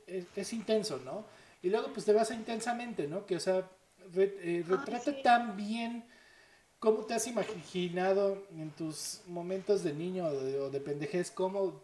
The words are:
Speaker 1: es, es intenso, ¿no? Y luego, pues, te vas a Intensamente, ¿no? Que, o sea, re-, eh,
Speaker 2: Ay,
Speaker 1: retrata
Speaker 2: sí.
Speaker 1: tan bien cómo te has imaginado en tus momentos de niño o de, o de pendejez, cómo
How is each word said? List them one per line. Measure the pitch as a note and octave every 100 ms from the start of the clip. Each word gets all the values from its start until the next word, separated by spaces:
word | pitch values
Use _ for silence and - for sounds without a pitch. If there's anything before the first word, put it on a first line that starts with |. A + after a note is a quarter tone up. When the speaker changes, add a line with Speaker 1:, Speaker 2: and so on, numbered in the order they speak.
| -
Speaker 1:
es, | F#3 F3 G3+
es | F#3
intenso, | A3+ - A3 - B2+
¿no? | B2+ G3+ - - - -
Y | F3+
luego, | A3 -
pues, | G#3 G#3
te |
vas | G#3 A3+
a | A#3
Intensamente, | - A3 B3 A#3 A#3+ F#3+ D3
¿no? | F3+ -
Que, | F3
o |
sea, | F#3+ F#3 F#3 - _ _ F#3+
re-, | F3 G3 -
eh, | E3+ E3+
Speaker 2:
Ay, |
Speaker 1:
retrata | E3 F#3+ G#3+ A#3+ D4
Speaker 2:
sí. | C4+
Speaker 1:
tan | B3 A#3+ A#3 G3
bien | G#3 A#3 A#3 A#3+ - - - - - - _ _
cómo | A3 A3 G#3+
te |
has | A3+ B3
imaginado | A3 G3+ F3+ - F3+ F3+ F3+ F#3+ G3 G3 G3 - D#3+
en | D#3
tus | D3 D#3 D3+ - - F3+
momentos | F3 F3 F#3+ F#3 F#3+
de | E3+
niño | D3 F3+ F#3 E3
o |
de, | C#3 C3 C#3
o | C3+
de | C#3
pendejez, | C#3+ D3 D3 F3+ F3
cómo | - F#3+ G3 F#3+ D3+